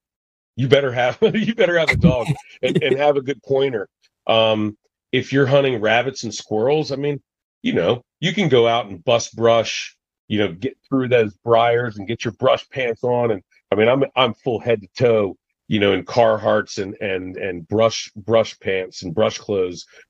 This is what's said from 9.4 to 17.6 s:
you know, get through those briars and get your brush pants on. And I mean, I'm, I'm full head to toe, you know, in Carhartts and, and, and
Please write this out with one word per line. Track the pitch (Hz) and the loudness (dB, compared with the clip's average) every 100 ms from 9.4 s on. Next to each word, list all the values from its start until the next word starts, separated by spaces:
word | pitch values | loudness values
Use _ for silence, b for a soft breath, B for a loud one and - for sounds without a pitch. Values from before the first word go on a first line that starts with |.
| 113 117 104 - - _ _ _ - | 2 4 0 -6 -10 _ _ _ -4
you | 104 | -2
know, | 101 | -2
get | 85 131 - - | -4 -8 -8 -4
through | 135 127 | -4 2
those | 123 107 - | 2 0 -4
briars | 117 113 120 120 123 104 | 0 2 4 0 -2 -8
and | 98 | -10
get | 117 | -6
your | 117 | -8
brush | - 127 120 - | -2 0 0 -4
pants | 135 123 113 | -6 -6 -4
on. | 123 120 120 | -2 0 -2
And | 98 - _ - | -4 -10 _ -4
I | |
mean, | 98 110 | 2 2
I'm, | 135 135 127 | 2 0 0
I'm | 127 | -2
full | - 135 107 | -2 -6 -4
head | 120 110 | -2 -4
to | 95 - | -4 0
toe, | 123 110 98 - _ _ - | 2 2 0 -6 _ _ -4
you | 107 | 0
know, | 101 | 2
in | 92 - | 2 0
Carhartts | 120 113 110 107 107 - - | 2 2 2 0 0 -2 -8
and, | 98 110 | -8 -8
and, | 104 92 92 90 | -6 -6 -8 -8
and | 98 87 | -8 -8